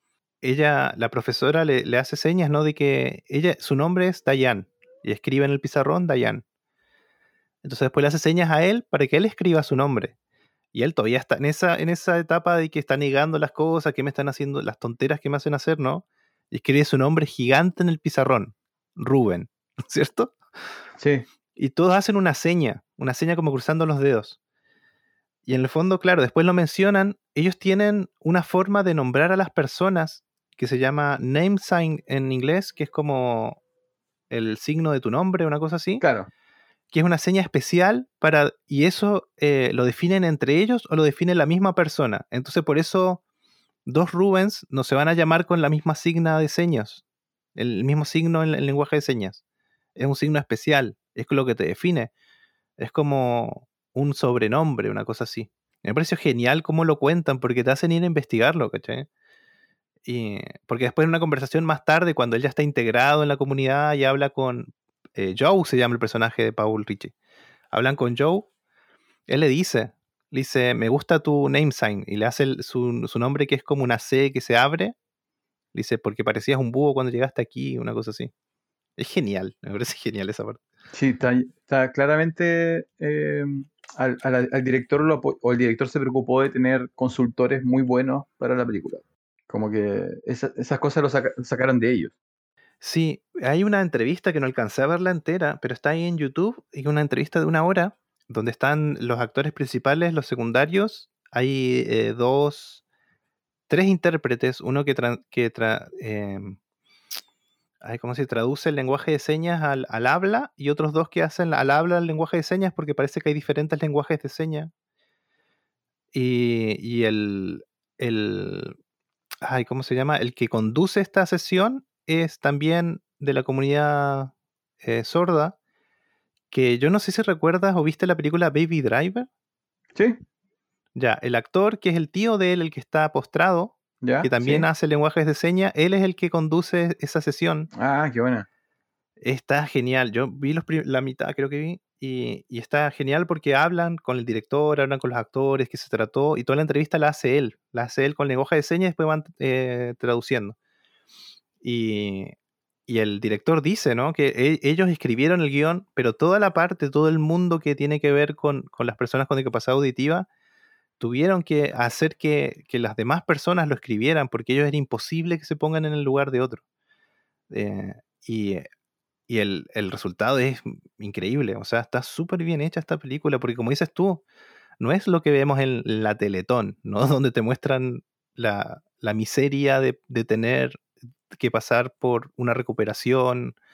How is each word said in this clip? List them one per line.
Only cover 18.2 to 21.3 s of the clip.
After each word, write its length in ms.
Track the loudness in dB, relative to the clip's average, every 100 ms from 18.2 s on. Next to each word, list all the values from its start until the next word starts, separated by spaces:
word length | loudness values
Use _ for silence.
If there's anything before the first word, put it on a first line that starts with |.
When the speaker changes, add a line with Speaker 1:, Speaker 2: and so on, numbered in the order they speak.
| 2 2 -2 -12 _ _ _
Speaker 1:
Rubén, 540 | -8 2 2 4 0 -6 _ _ -16
<laughs> 120 | -4
¿cierto? 480 | -2 0 0 -4 _ _ -20 -18 -18 -20 -2
Speaker 2:
Sí. 260 | 0 0 -2